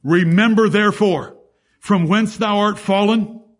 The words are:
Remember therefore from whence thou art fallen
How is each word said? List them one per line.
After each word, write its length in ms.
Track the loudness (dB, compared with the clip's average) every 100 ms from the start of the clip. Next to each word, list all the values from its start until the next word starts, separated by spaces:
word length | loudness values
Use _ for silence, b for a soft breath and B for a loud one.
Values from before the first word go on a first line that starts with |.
Remember 640 | 0 0 2 2 2 2 2
therefore 640 | 2 0 0 0 -2 -6 -20 _ _ _ _
from 280 | -2 0 2
whence 300 | 0 -2 -4
thou 220 | -2 0
art 200 | 0 -2
fallen 640 | -2 0 2 0 -4 -12 _